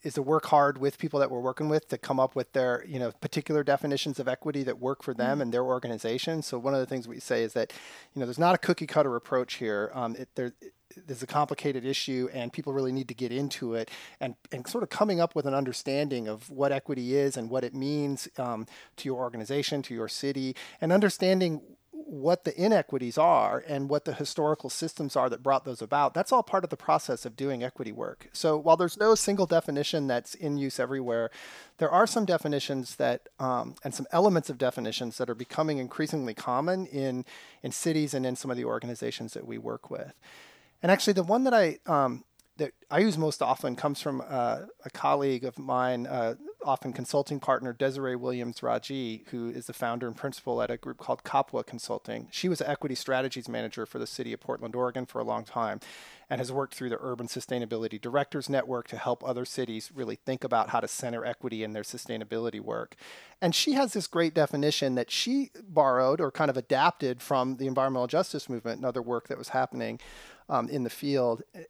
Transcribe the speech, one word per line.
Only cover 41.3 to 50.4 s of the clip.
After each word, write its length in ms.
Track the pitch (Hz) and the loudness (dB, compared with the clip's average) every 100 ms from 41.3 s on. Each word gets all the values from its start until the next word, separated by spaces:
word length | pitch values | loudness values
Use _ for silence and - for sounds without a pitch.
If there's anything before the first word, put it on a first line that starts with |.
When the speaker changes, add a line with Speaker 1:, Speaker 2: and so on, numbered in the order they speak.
| 233 262 | 4 6
Speaker 1:
that 100 | 226 | 6
I, 240 | 170 - - | 6 2 2
um, 360 | 147 131 123 - _ _ - | 4 4 0 -10 _ _ -6
that 160 | 143 - - | -6 -6 0
I 80 | 147 | 4
use 180 | 220 160 | 4 4
most 240 | 156 - | 0 2
often 340 | 120 135 135 123 | 0 2 0 -2
comes 240 | 147 139 | -2 -2
from, 220 | 151 131 | -4 -4
uh, 380 | 123 135 120 117 202 - - | -2 0 0 0 -6 -16 -16
a 40 | |
colleague 520 | - 143 143 139 123 | -2 2 2 2 0
of 140 | 127 131 | -4 -6
mine, 480 | 131 127 127 123 127 | -2 0 2 0 -2
uh, 300 | 131 113 120 302 - | -2 -2 -2 -10 -6
often 300 | 143 131 135 | -2 -2 -2
consulting 460 | 120 123 143 139 143 | -8 -2 0 0 -2
partner, 340 | - 127 127 | 0 0 0
Desiree 420 | 120 135 135 131 123 | -2 -2 0 -4 -2
Williams 480 | 127 123 120 - | -2 -2 -4 -4
Raji, 600 | 123 117 - 135 120 113 - | -2 -2 -2 -4 -4 -8 -8
who 200 | 123 117 | -6 -6
is 180 | 123 120 | -6 -10
the 60 | |
founder 340 | - 120 120 120 | -6 -4 -2 -6
and 80 | 113 | -6
principal 460 | 139 - | -8 -6